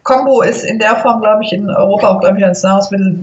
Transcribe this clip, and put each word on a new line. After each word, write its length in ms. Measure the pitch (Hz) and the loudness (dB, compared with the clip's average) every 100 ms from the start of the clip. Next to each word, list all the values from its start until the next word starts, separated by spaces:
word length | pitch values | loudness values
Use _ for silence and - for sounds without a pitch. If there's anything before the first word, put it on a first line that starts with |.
Kombu 380 | - 262 277 254 | -2 0 2 2
ist 220 | 226 233 | 2 -2
in 140 | - 220 | -4 -2
der 180 | 220 233 | 0 0
Form, 240 | 254 226 | 0 0
glaub 200 | 220 214 | 0 0
ich, 100 | 214 | 0
in 180 | 190 202 | -4 -2
Europa 380 | - 196 208 196 | 0 0 2 2
auch, 120 | 190 | 2
glaub 160 | 180 196 | 2 2
ich, 80 | |
als 180 | 196 180 | 0 0
Nahrungsmittel 560 | 190 196 202 196 190 170 | 0 0 0 -2 -2 -2